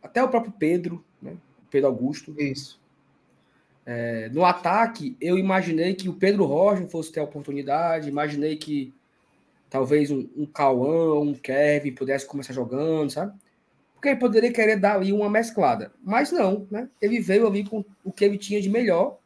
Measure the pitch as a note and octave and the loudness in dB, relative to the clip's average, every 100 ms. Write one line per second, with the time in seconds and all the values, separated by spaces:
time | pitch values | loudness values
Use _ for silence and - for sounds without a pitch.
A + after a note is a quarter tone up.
0 | - - B3+ A#3+ A#3 - D#3 F3 E3+ E3+ | -4 0 2 2 -4 -2 0 0 -2 -10
1 | _ _ D3 E3+ _ _ _ C#3+ C3+ A#2 | _ _ -18 -18 _ _ _ 2 2 0
2 | B2+ D3 - D3 C#3+ C3 - - _ _ | -4 -6 -12 -6 -6 -6 -12 -20 _ _
3 | _ _ _ _ _ _ _ _ - A#2+ | _ _ _ _ _ _ _ _ -12 -6
4 | A#2 A2+ A2+ C3+ F3+ F3+ E3+ G3 A#3 - | -6 -6 -6 2 2 2 0 2 0 -2
5 | C#3 - E3 F#3 F#3+ F#3+ F3 D#3+ F3 F#3+ | -10 -8 -2 0 2 0 0 0 0 -2
6 | F#3 D#3+ F#3 G3+ E3 D3 G3 G3+ F3 E3 | -6 0 2 2 2 4 4 2 -4 -8
7 | D#3+ - D3 D3+ C#3+ C#3 C3+ C#3+ E3+ E3 | -8 -6 -8 -8 -10 -8 -2 -2 0 -2
8 | D3+ C#3 D3+ D3 D3+ D3+ D#3 D3 C3 - | -2 -4 -4 -2 -4 -4 -6 -6 -6 -14
9 | _ _ _ _ _ _ _ - C3 D3 | _ _ _ _ _ _ _ -4 2 2
10 | C#3+ C#3 - - D3 - C#3+ C3 C3 E3 | 2 -2 -4 -8 -10 0 2 4 2 2
11 | E3 D3+ D3 C3 - C3 D3 D3 C#3+ B2+ | 2 2 0 -4 -4 2 4 4 0 -6
12 | C3 C3+ C3+ C#3 C3 C3+ A#2 B2+ D#3+ D#3+ | -4 -4 -4 -10 -8 -6 -4 -2 -2 0
13 | C#3+ D3 G3 G3+ _ _ _ _ _ _ | -2 -4 -8 -8 _ _ _ _ _ _
14 | C#4+ C4 B3 G#3+ A#3 A#3 G#3+ G#3+ G3 G#3 | 0 2 4 4 4 2 2 4 2 2
15 | F#3+ G3+ G#3 G#3+ A3+ - D3+ G#2+ G#2+ _ | 2 0 2 0 -2 0 2 0 -4 _
16 | F#3 A3 C#4+ F4 G3+ G3+ G3 G#3 B3+ _ | -2 0 0 2 2 0 -4 -10 -10 _
17 | G#3 A#3 F3+ G3+ A3+ G3+ G3+ A3 G3 _ | -2 0 2 4 4 2 -4 -8 -10 _
18 | F#3+ - G3+ G3+ G3+ G#3 G3 A3 A#3+ E3+ | -14 0 2 2 -4 -2 0 0 2 2
19 | A#3+ - | 0 -4